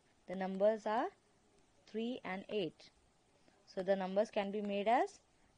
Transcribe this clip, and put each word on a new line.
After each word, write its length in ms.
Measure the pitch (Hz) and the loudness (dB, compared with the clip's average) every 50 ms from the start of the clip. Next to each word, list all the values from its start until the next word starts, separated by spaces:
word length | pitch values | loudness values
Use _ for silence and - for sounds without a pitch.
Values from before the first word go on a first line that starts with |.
| _ _ _ _ _ | _ _ _ _ _
the 80 | - 185 | -10 -6
numbers 500 | 190 190 185 190 190 202 214 226 214 - | -4 -4 -4 0 2 4 4 4 2 -2
are 220 | 220 214 240 302 403 - _ _ _ _ _ _ _ _ _ _ _ _ _ _ | -2 0 0 0 -2 -6 _ _ _ _ _ _ _ _ _ _ _ _ _ _
three 320 | - - 214 226 240 254 - - | -8 -6 -4 -4 -4 -6 -6 -8
and 180 | 175 185 190 - - | -8 -8 -8 -8 -4
eight. 400 | - 214 180 151 - - - - _ _ _ _ _ _ _ _ _ _ _ - _ _ _ | -4 -2 -2 -4 -6 -10 -20 -20 _ _ _ _ _ _ _ _ _ _ _ -20 _ _ _
So 180 | - - 196 185 | -10 -6 -4 2
the 120 | 185 196 | 2 2
numbers 360 | 190 185 185 190 196 220 - | 2 2 -2 0 0 0 0
can 200 | - 214 196 196 | 0 -4 -2 -2
be 100 | 196 214 | -4 -4
made 260 | 202 202 202 202 196 | -4 -2 -2 0 2
as 320 | 214 240 277 381 403 - - _ _ _ _ _ _ _ | 4 4 4 4 2 -2 -14 _ _ _ _ _ _ _